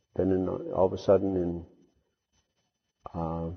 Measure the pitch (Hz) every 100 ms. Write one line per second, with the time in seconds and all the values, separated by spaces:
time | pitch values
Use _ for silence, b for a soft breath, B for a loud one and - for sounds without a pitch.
0 | _ - 92 92 90 92 82 87 92 95
1 | - 95 98 92 87 85 87 _ _ _
2 | _ _ _ _ _ _ _ _ _ _
3 | - 85 82 82 85